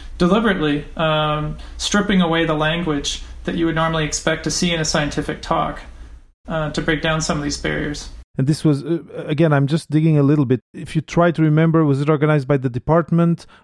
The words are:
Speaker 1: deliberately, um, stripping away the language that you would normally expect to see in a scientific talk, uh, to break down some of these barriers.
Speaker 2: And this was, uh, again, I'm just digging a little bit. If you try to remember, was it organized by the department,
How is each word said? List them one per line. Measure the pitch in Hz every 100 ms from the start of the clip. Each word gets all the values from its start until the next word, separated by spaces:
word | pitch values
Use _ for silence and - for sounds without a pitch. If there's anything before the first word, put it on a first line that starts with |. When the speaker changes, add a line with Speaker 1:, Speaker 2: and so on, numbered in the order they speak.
| - -
Speaker 1:
deliberately, | 175 208 226 185 151 147 -
um, | - 160 151 151 151 151 151 - -
stripping | - 208 202 190
away | 170 165
the | 160
language | 151 151 170 170 143 139 - - -
that | -
you | 180
would | 165
normally | 156 160 160
expect | 151 - 165 160
to | 160
see | - 175
in | 170
a |
scientific | 151 165 147 156 147 156
talk, | - 160 156 - - - - - - _ -
uh, | 160 151
to | 156
break | 156 151
down | 165 160
some | 156 151
of |
these | 143 -
barriers. | 151 151 147 147 - - - -
Speaker 2:
And |
this | 135 156
was, | 160 139
uh, | 139 170 - -
again, | 156 151 165
I'm | 143
just | 139 160 -
digging | 151 160 151
a |
little | 139 151
bit. | 123 123 -
If | - 156
you | 160
try | - 170 175
to | 151
remember, | 160 151 165 160
was | 156 135
it | 143
organized | 151 151 151 131
by | 143
the | 127
department, | 120 - 165 165 170 170 165 - -